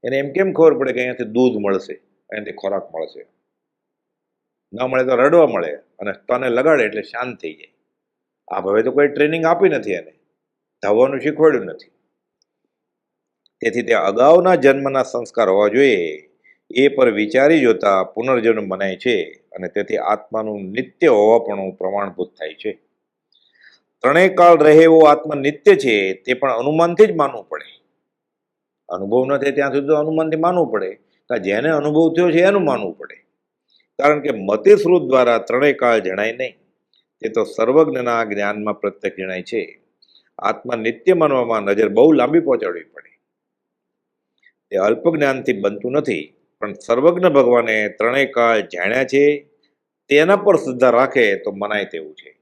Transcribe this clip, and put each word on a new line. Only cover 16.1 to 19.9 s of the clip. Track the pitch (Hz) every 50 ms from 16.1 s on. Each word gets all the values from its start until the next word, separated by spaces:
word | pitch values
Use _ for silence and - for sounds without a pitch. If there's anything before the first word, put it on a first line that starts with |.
| 76 76 76 _ _ _ _ _ _ _ _ _
એ | - 127 135
પર | 139 139 131 131 120
વિચારી | 104 104 107 104 110 127 135 151 165 156
જોતા | 131 117 110 - - 101 98 95 90
પુનર્જન્મ | - - 107 117 131 131 120 107 117 110 107 104
મનાય | 95 95 95 98 98 92
છે | 87 - 123 117 95 82 76 - _ _ _
અને | - 92 92
તેથી | 85 _ 104 98 -